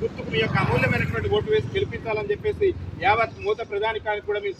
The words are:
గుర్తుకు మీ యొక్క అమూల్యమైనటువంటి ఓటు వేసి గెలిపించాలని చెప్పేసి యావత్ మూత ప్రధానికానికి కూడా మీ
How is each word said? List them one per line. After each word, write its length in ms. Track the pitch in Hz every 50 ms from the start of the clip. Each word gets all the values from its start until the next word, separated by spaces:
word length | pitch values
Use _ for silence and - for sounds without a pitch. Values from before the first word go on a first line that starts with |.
గుర్తుకు 280 | 220 226 - - - - -
మీ 60 | 220
యొక్క 160 | 226 214 - -
అమూల్యమైనటువంటి 640 | - - 453 254 269 - 247 240 - - - 453 - 403 -
ఓటు 140 | 415 - 214 214
వేసి 140 | 214 214 - -
గెలిపించాలని 560 | 196 196 - 226 226 - 226 415 427 - 202
చెప్పేసి 360 | 415 - - 214 202 - 208 190 170 - - - - - 165
యావత్ 320 | 190 220 226 226 220 - 190 190
మూత 140 | 202 214 226 226 -
ప్రధానికానికి 540 | - 392 214 - 453 427 - - 427 415 403 403
కూడా 100 | 415 415 202
మీ 60 | 202 -